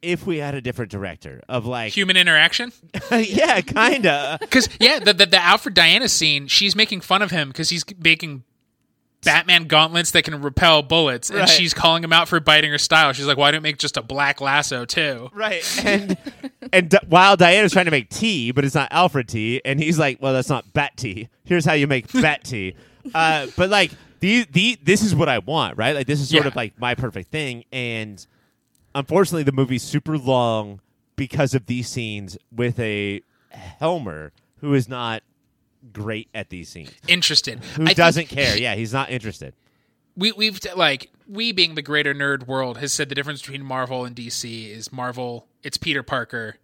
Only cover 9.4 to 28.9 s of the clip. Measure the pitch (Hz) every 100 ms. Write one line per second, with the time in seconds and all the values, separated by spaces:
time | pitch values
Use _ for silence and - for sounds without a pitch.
9.4 | 170 175 165 151 160 170 170 175 160 151
10.4 | 143 131 175 156 143 160 156 123 - 196
11.4 | 185 156 170 - 170 165 165 165 165 170
12.4 | 151 151 151 147 - 160 151 127 143 139
13.4 | 143 151 156 147 147 - 117 135 143 143
14.4 | 139 143 143 131 120 - 156 127 123 208
15.4 | 214 185 - - 208 202 202 185 - -
16.4 | 269 _ 170 185 175 190 - 165 190 196
17.4 | 175 185 208 180 180 151 110 - 226 185
18.4 | 117 127 139 151 135 160 180 139 117 113
19.4 | 110 127 - 139 156 165 151 127 135 131
20.4 | 123 135 101 151 143 - 123 95 110 _
21.4 | - 175 160 156 143 135 - 254 156 147
22.4 | - 123 95 90 _ _ 277 165 160 156
23.4 | 135 - 185 202 175 - _ _ 180 233
24.4 | 226 180 214 240 143 202 214 175 156 123
25.4 | 92 156 113 - 113 147 127 147 135 151
26.4 | 143 131 113 _ 123 123 123 98 90 156
27.4 | 143 120 117 131 123 113 107 98 - _
28.4 | _ _ _ _ _